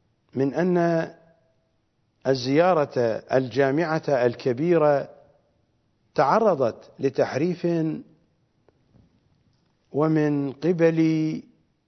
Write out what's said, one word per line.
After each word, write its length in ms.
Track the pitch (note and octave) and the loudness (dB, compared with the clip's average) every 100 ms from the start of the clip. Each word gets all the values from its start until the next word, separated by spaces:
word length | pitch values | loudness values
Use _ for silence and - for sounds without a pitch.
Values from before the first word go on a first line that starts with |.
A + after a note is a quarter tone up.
| _ _ _ | _ _ _
من 200 | B2+ C#3 | -4 -2
أن 560 | B2+ F3+ F3 E3+ E3 - - _ _ _ _ _ _ _ _ _ _ B2+ | -2 0 0 0 -2 -4 -12 _ _ _ _ _ _ _ _ _ _ -2
الزيارة 720 | C3+ B2 C#3+ F3+ E3 C#3 C3 A#2+ G#2+ - | -2 0 2 2 2 0 -2 -2 -2 -2
الجامعة 680 | C3 B2+ A2+ C3+ C#3+ E3 D#3+ D#3 | -2 0 0 0 0 -2 -2 -2
الكبيرة 1000 | C3+ B2 A#2 C3+ A#2+ E3+ E3+ D3+ C#3+ - - _ _ _ _ _ _ _ _ _ - | 0 0 0 -4 -2 2 4 4 2 -2 -14 _ _ _ _ _ _ _ _ _ 0
تعرضت 760 | C#3 G3 A3 D3+ A#2+ - - - | 2 2 2 2 0 -2 -14 -4
لتحريف 680 | C3+ C#3 A#2+ B2+ F3 F3 E3+ E3+ D#3 D3+ - _ _ _ _ _ _ _ _ _ _ _ _ _ _ _ _ _ _ | -2 0 -2 0 -4 -2 -2 -2 -2 -6 -12 _ _ _ _ _ _ _ _ _ _ _ _ _ _ _ _ _ _
ومن 600 | C3+ D#3+ D#3 D3+ C#3+ C#3 | -2 0 2 0 -2 -4
قبل 920 | B2 D#3+ E3+ E3 D#3+ D#3+ D#3+ D#3 D#3 - _ _ _ | -4 -4 2 2 2 2 0 -2 -6 -12 _ _ _